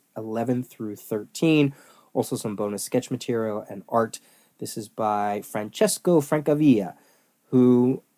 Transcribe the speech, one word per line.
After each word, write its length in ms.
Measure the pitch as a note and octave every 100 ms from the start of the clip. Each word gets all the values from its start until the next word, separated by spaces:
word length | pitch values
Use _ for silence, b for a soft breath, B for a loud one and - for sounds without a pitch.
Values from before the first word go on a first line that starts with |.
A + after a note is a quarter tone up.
| _ -
eleven 460 | A2 A2 A#2+ B2
through 340 | B2 - G#2+ G2+
thirteen. 760 | - A2 G#2+ - E3 D3+ C#3+ b b b b
Also 220 | C3+ A2+ A#2+
some 180 | A2+
bonus 300 | G2+ G#2 G2+
sketch 260 | - D#3 -
material 540 | B2 - A#2 A2 G#2 -
and 140 | G2 -
art. 320 | A#2+ A2+ - b b b -
This 180 | G#2+ -
is 120 | G#2
by 540 | - G#2+ G#2 G#2 G#2
Francesco 800 | - G#2+ G#2+ - G#3 - F3+ E3+
Francavilla, 720 | C#3+ D3+ D3+ D3 D3+ A2+ F#2 - b b b b -
who 520 | B2+ B2 B2 B2 C3 _